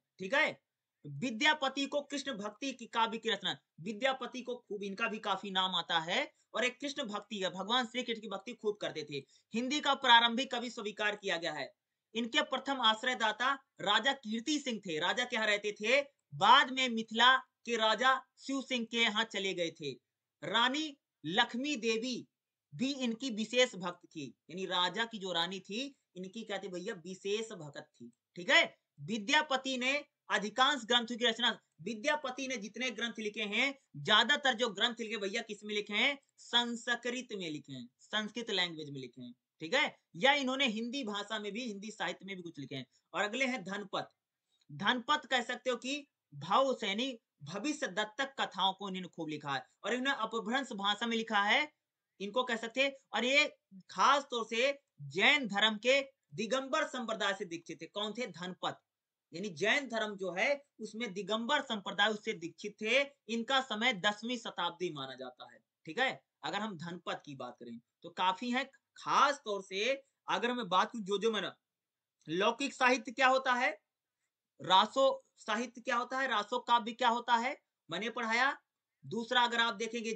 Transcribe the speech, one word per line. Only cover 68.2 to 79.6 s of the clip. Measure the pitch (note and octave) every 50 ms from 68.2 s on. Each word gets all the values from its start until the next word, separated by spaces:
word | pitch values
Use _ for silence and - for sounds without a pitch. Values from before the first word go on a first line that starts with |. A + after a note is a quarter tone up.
| F#3 F#3 F#3+ F#3+ B3+ B3
है। | A#3+ B3+ C#4 C4+ - _ _ _ _
खास | - - D3 D#3 G3 B3 D4 C#4 - -
तौर | A3 G3+ G3 F#3+
से | - F#3+ F#3+ G#3+ A#3+ C4+ C4+ - _ _ _ _ -
अगर | D#3+ F#3+ G3+ A#3+ B3
मैं | B3 A#3 F3+
बात | F3+ F#3 G#3 A3 -
करूं, | A#3+ G#3
जो, | F3+ G3+ G3+
जो | F#3+ A3+ A3
मैंने | G3+ F3+ D3 - _ _ _ _ _ _ _ _ _ _ _ _ _ _ -
लौकिक | D#3 F3+ G3 A3 A#3 A3 C#4 C4 -
साहित्य | - C4 B3 B3+ C4+ - - A#3+
क्या | - C4+ B3+
होता | C4 C4 C4 C4 B3
है, | A#3+ B3+ C#4+ D#4+ - _ _ _ _ _ _ _ _ _ _ _ _ _ _ _ _
रासो | - D#3 F#3 F#3+ G#3+ A3 - C4 C4+ C4+ C4+ C4+ - _ _ _
साहित्य | - - G#3+ G#3+ B3 B3+ - -
क्या | A3+ B3+ B3
होता | A#3+ B3 A#3+ C4 C4
है, | C4+ C4
रासो | A#3 G#3 G3+ - B3+ B3
काव्य | A#3 - A#3+ A#3+ G#3+ A3 A#3
क्या | - B3+ A#3+
होता | A3+ A#3+ A#3+ - A#3+
है, | A3+ A#3 B3+ D4 - _ _ _ _ _ _
मैंने | D#3+ F3 G#3 A#3
पढ़ाया। | A#3 B3 A#3 A3 A3+ A#3 B3+ C#4 D4 - _ _ _ _ _ _ _ _ _
दूसरा | C#3 - A3+ A#3 A3+ B3 B3 A#3+
अगर | A#3+ A#3 A#3